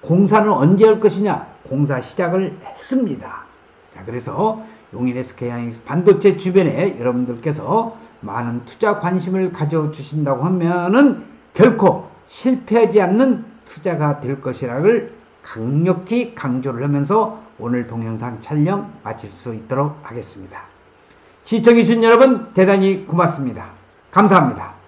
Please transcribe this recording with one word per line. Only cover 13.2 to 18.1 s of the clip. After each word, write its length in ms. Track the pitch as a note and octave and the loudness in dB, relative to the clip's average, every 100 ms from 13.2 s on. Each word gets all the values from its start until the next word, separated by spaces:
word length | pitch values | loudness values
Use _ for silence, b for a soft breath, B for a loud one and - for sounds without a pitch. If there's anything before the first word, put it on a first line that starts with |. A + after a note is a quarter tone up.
| C4+ A3+ - - - | 2 0 -4 -20 -20
투자가 540 | - F#3 D#3+ D3+ C#3+ | -8 -6 -2 -2 -2
될 220 | A#2+ C3+ | -6 -8
것이라를 720 | C#3 B2 C3 B2 F3+ A#3 - - _ _ | -8 -8 -6 0 2 2 0 -16 _ _
강력히 880 | - A2+ A2+ C#3+ F3 F3 - A#3 A#3 - | -18 -10 -4 0 0 -2 -2 -4 -4 -8
강조를 480 | C#3+ B2+ C3+ A#2+ | -6 -4 -4 -6
하면서 560 | C#3+ C#3+ C#3 G#3+ A3 - - _ | -2 -2 0 0 0 -6 -20 _
오늘 280 | A#2+ B2 A#2 | -4 -4 -4
동영상 540 | A#2 A2+ | -8 -8